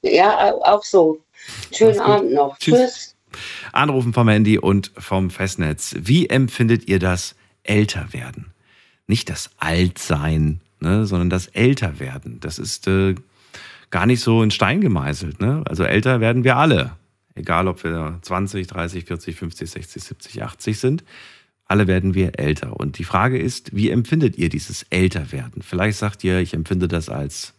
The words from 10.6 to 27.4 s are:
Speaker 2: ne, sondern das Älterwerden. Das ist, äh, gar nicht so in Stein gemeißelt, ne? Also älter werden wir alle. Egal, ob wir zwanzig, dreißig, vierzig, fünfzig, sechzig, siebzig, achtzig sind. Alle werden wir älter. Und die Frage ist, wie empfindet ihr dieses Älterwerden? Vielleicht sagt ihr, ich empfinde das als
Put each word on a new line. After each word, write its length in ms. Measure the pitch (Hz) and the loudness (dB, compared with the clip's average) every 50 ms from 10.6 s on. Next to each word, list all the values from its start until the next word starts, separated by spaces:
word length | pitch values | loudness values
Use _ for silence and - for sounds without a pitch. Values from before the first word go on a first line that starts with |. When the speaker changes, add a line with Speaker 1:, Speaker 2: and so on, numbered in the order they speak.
| _ _ _ _ | _ _ _ _
Speaker 2:
ne, 260 | - 82 95 107 110 | -2 0 0 0 0
sondern 240 | 98 92 90 87 90 | 0 0 0 0 0
das 180 | 90 90 90 | 0 -2 -4
Älterwerden. 920 | - _ 98 113 127 139 - - 85 73 69 69 65 65 67 - - 58 - | -6 _ 2 2 2 2 0 -2 -6 -6 -8 -10 -10 -10 -12 -14 -14 -16 -12
Das 200 | - 80 80 - | -10 -10 -10 -8
ist, 280 | - - - - - | -8 -10 -10 -6 -2
äh, 280 | 95 95 95 95 98 92 87 - _ _ _ _ _ - - - - - - _ _ | 0 2 2 2 2 0 -2 -8 _ _ _ _ _ -20 -20 -20 -20 -20 -20 _ _
gar 160 | - 87 90 | -2 0 2
nicht 160 | 113 127 117 | 4 2 2
so 200 | - 120 113 113 | 2 2 4 4
in 100 | 113 107 | 4 2
Stein 280 | - - 107 92 139 196 | 2 2 0 0 2 2
gemeißelt, 640 | 208 143 98 80 69 71 73 - 92 80 73 - | 2 2 2 0 0 -2 -4 -6 -8 -10 -6 -4
ne? 220 | - 117 143 156 151 | -2 -2 -2 -2 -4
Also 180 | - 78 85 90 | -6 -2 -2 0
älter 380 | - - 104 113 131 127 117 | 2 2 2 2 2 0 2
werden 240 | 113 113 120 123 120 | 2 0 0 2 2
wir 100 | 135 123 | 2 4
alle. 400 | 135 151 160 127 82 65 - - - _ _ _ _ _ _ _ | 4 4 4 4 2 0 -4 -10 -16 _ _ _ _ _ _ _
Egal, 340 | - 80 78 85 85 92 | -12 -4 -2 0 0 0
ob 160 | 92 85 - - | 0 -4 -4 -6
wir 360 | 82 80 82 80 78 87 87 | -6 -4 -4 -6 -6 -8 -12
zwanzig, 460 | - - 92 92 101 95 - 98 92 | -10 -6 -4 -4 -4 -4 -6 -8 -10
dreißig, 360 | 90 - 90 85 85 90 90 82 | -8 -8 -8 -8 -6 -8 -10 -8
vierzig, 320 | - 90 82 - - 82 | -8 -10 -10 -8 -12 -12
fünfzig, 340 | - 90 85 85 - - 82 | -10 -10 -12 -10 -12 -14 -12
sechzig, 360 | - 80 80 - - - - | -12 -14 -14 -14 -16 -16 -14
siebzig, 360 | - - _ - - - - | -14 -16 _ -18 -16 -12 -12
achtzig 380 | - - - _ - 117 107 104 | -12 -12 -12 _ -6 -6 -4 -2
sind. 240 | - 127 147 170 _ _ - - - - - _ _ _ _ _ _ | 0 -2 -2 -2 _ _ -20 -20 -20 -20 -20 _ _ _ _ _ _
Alle 220 | _ 95 104 104 | _ 2 2 4
werden 260 | 95 92 92 87 95 90 | 4 2 2 2 0 0
wir 260 | 95 92 85 - - | 2 0 0 -2 -2
älter. 400 | - 73 76 - - - - - | -2 -2 -2 -2 -4 -10 -8 -6
Und 180 | - 73 - | -6 -6 -6
die 60 | - 87 | -8 -8
Frage 340 | - - - 104 127 131 | -2 0 2 2 2 0
ist, 380 | 127 80 123 - - _ - - | 0 -2 -4 -6 -6 _ -8 -2
wie 140 | 98 107 - | 0 0 2
empfindet 480 | - 120 113 - 160 160 156 113 87 | 2 0 0 2 0 2 2 0 0
ihr 100 | - 85 | 0 -2
dieses 360 | 82 - 78 - - - - - | -2 -2 -4 -8 -8 -12 -12 -10
Älterwerden? 800 | _ - 92 92 92 - 85 73 - - 69 64 60 - - | _ 0 2 2 2 0 -2 -8 -6 -10 -10 -10 -10 -12 -16
Vielleicht 360 | 92 - - 87 95 107 104 | -12 -8 -4 -2 0 0 0
sagt 260 | - 110 104 - - - | -2 -4 -6 -6 -2 -2
ihr, 160 | 92 90 92 | 0 0 0
ich 140 | 90 82 - | 0 -2 -4
empfinde 340 | 82 80 - 95 90 90 | -6 -4 -2 -2 0 0
das 220 | 82 85 85 80 - | 0 -2 -4 -4 -6
als 440 | - 69 71 69 - - | -6 -6 -6 -8 -8 -12